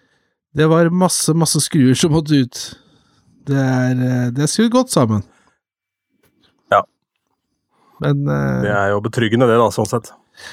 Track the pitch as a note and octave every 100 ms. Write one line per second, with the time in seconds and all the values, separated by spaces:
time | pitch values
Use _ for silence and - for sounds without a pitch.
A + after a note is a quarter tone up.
0 | _ _ _ _ _ D3 D#3 D#3+ E3+ F3+
1 | F#3 - - D#3+ D#3+ D3+ - E3 B2+ B2+
2 | F3 D#3 D3+ D3 B2 - - - _ _
3 | _ _ _ _ - C#3 C3 B2+ B2+ B2+
4 | B2+ B2+ B2 B2 D3+ - A3+ B3 B3 -
5 | A#2 G#2+ - _ _ _ _ _ _ _
6 | _ _ _ _ _ _ _ G2+ - _
7 | _ _ _ _ _ _ _ _ _ _
8 | C#3+ C#3+ C#3+ C#3+ C#3 C3 B2+ G2+ G2+ G2+
9 | A2 A#2+ A2+ A2+ B2 A2+ A2 - G#2+ A#2+
10 | - - _ - -